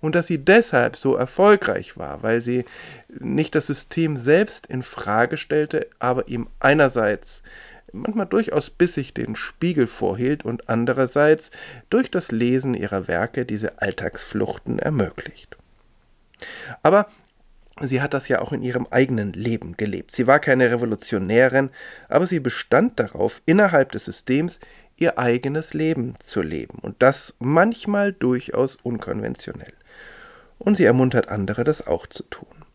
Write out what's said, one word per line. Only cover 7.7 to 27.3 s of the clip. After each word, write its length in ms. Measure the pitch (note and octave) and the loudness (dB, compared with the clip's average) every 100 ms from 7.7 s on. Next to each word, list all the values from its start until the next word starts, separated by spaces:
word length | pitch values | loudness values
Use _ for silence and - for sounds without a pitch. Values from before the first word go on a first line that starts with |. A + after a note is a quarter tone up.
| - - | -20 -18
manchmal 340 | G2 - G#3+ G3 | -10 -6 -4 0
durchaus 420 | A3 A3 - - | 0 0 -2 -4
bissig 460 | - F3 - C3 | 0 0 0 -8
den 220 | - A2+ A2 | -8 -8 -8
Spiegel 500 | - - E3+ D#3 A#2 | -10 -4 -2 0 0
vorhielt 580 | - G2 F#2 B2+ D3 | 0 -4 -2 -2 -2
und 240 | - A#2 - | -6 -8 -4
andererseits 840 | A#2 A#2+ C3 B2+ C#3+ D3+ D#3 - - - - _ | -2 0 0 0 2 4 4 0 -20 -20 -20 _
durch 220 | A3 C4 | 0 0
das 220 | F3+ - | -4 -4
Lesen 420 | A2+ A#2+ C3 C3+ | -2 2 2 0
ihrer 320 | A2+ G2+ G2 F#2 | -4 -2 -4 -2
Werke 400 | E2+ A2+ - A#2 | -4 -2 -4 -4
diese 340 | G#2+ G#2+ - | -4 -6 -4
Alltagsfluchten 1000 | G2 - - - - G#2 G2+ - - - | -6 -4 -8 -8 -8 -4 -4 -6 -6 -4
ermöglicht. 760 | - D3 F#2 - - - - - _ _ _ _ _ _ _ _ - - - B2 | -2 -2 -2 -4 -16 -18 -20 -20 _ _ _ _ _ _ _ _ -18 -16 -16 0
Aber 240 | D3+ G3 G3+ _ _ _ _ _ _ - | 4 4 2 _ _ _ _ _ _ -10
sie 220 | C#3 B2+ | -2 -2
hat 100 | C#3 | 0
das 140 | A2+ - | -4 0
ja 140 | B2+ | -2
auch 120 | - | 0
in 100 | A#2+ | -6
ihrem 260 | B2 B2 - | -4 -4 0
eigenen 420 | B2+ C3 A#2 G2+ | 2 2 0 -4
Leben 440 | F2 A2+ A2+ E2+ E2+ | -4 -4 -4 -6 -6
gelebt. 400 | G#2+ F#2+ - - | -4 -6 -10 -2
Sie 100 | A#2+ | 4
war 140 | C#3+ | 4
keine 300 | D3 B2+ B2 | 4 4 4
Revolutionärin, 1000 | A#2+ A#2 G#2+ - A2 F#2+ A2+ B2+ C3 C3+ - - - - | 2 -2 -4 -4 -4 2 4 6 4 0 -6 -20 -20 -2
aber 180 | C#3+ F3+ | 0 0
sie 140 | F3 | -2
bestand 580 | C3 - - B2+ A#3 - | -4 -6 2 2 2 0
darauf, 420 | G#2+ - - - - | -6 -2 -4 -2 2
innerhalb 460 | F3+ G3+ E3 C3 | 4 6 4 2
des 140 | - - | -2 -10
Systems 520 | - - C3 E3+ - - - _ _ | -12 -2 0 0 -8 -20 -20 _ _
ihr 220 | E3 - | -2 0
eigenes 560 | B2 B2 C3+ D3+ D#3+ | 0 2 0 -6 -6
Leben 420 | D3+ D#3 D#3 A#2+ - | -4 -2 -2 -4 -8
zu 180 | - - | -8 -4
leben 360 | D#2+ D#2 A#1 - | -4 -6 -8 -12
und 220 | - G#2 | -12 2
das 320 | B2+ C#3 - | 2 2 -12